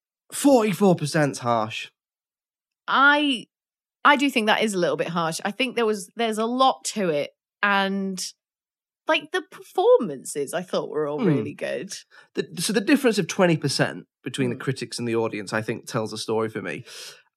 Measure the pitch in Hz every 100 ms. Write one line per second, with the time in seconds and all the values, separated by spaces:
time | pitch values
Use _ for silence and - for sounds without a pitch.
0 | _ _ _ - 285 254 214 170 202 170
1 | 151 160 139 - 120 117 110 - - _
2 | _ _ _ _ _ _ _ _ - 220
3 | 285 294 294 233 - _ _ _ _ _
4 | - 294 277 240 214 - 220 190 160 151
5 | 156 175 165 165 202 202 254 226 220 208
6 | 180 214 226 214 233 254 262 - - 226
7 | 180 147 - _ _ _ 202 196 196 196
8 | 190 185 - - _ _ _ _ _ _
9 | - 320 311 370 - - - - 440 494
10 | 196 131 - 147 135 165 185 185 - 151
11 | 147 151 202 139 143 139 139 139 190 -
12 | - - _ - - 170 175 214 233 285
13 | 247 214 160 - 175 160 139 - 107 87
14 | - _ 135 - 123 123 - 135 117 -
15 | 117 113 110 110 95 110 113 113 - 123
16 | 107 107 - 110 110 107 95 76 - -
17 | - - _